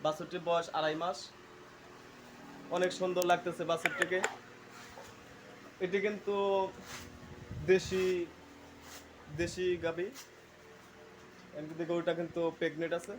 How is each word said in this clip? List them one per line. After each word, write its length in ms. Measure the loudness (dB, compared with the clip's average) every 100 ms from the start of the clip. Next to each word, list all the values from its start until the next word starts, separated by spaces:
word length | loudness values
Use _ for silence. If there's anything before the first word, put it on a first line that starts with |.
বাছুরটির 400 | 2 0 -4 -4 4
বয়স 180 | 4 4 2
আড়াই 180 | 2 2
মাস। 220 | 0 -2 -8 -14 -20 -18 -18 -18 -18 -18 -18 -18 -18 -16 -16 -14 -2 2
অনেক 160 | 2 4
সুন্দর 240 | 2 4 6
লাগতেছে 320 | 6 4 -2 0
বাছুরটিকে। 480 | 2 2 2 2 4 2 -4 -12 -18 -16 -16 -14 -14 -14 -16 -18 -18 -18 -16 -18 -4 0
এটি 120 | 2 2
কিন্তু 300 | 0 0 2 4 4 4 -2 -12 -10 -12 -14 -14 -14 -10 -6 8
দেশি, 340 | 8 8 2 4 4 0 -6 -18 -18 -18 -18 -16 -16 -16 -18 -12 -2
দেশি 400 | -2 2 2 2
গাভী। 240 | 2 0 -2 -4 -16 -18 -20 -20 -20 -20 -20 -18 -18 -18 -18 -18 -14 -10
এমনিতে 280 | -8 -4 0
গরুটা 280 | 2 4 2
কিন্তু 220 | 0 2 2 4
প্রেগনেন্ট 360 | 0 2 0 -2
আছে 140 | -4